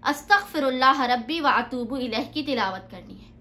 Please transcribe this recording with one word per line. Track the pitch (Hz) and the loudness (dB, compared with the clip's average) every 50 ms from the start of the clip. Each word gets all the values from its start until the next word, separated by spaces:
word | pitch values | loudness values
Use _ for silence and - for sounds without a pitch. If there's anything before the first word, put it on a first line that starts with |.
| - | 0
अस्तगफिरुल्लाह | - 294 294 - - 415 403 403 - - 320 277 262 254 254 262 262 285 294 254 | -2 -2 -2 2 2 2 2 2 -2 -4 0 0 0 2 4 4 4 4 4 2
रब्बी | 240 247 240 226 226 320 339 | 2 0 0 0 -4 -4 0
व | 294 277 | 2 2
अतूबु | 202 220 240 - 254 247 240 214 269 269 | 2 2 0 -2 -6 -6 -6 -4 -4 -4
इलैह | 254 240 220 220 277 | -4 -4 -4 -4 -6
की | - - 302 285 | -4 -6 -8 -4
तिलावत | 285 269 233 208 190 185 185 - - | -4 -2 -2 -2 -2 -4 -8 -12 -16
करनी | - 180 - - - | -20 -20 -18 -18 -20
है। | - - - - - | -20 -20 -20 -20 -20